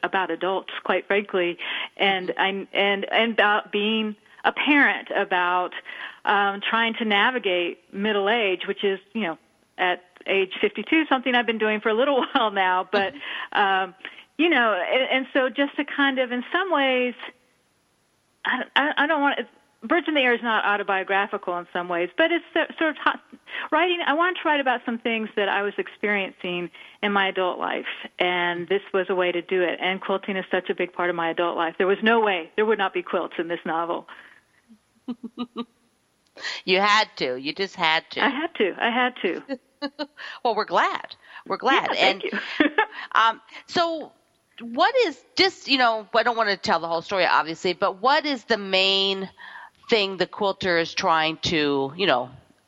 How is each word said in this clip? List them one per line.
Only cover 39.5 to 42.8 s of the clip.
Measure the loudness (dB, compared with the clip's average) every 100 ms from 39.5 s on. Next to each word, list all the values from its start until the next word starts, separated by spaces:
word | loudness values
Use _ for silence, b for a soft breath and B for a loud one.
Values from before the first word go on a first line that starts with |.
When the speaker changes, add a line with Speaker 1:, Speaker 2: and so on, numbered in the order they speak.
| -12 _ -12 -12 -8 -12 -12 B B
Speaker 2:
Well, | -2
we're | -2
glad. | 0 2 2 -2 -10 -18 B B
We're | -8 -2
glad. | 2 2 2
Speaker 1:
Yeah, | 2
thank | 2 2
Speaker 2:
And, | -4 -6 -6 0
Speaker 1:
you. | 2 2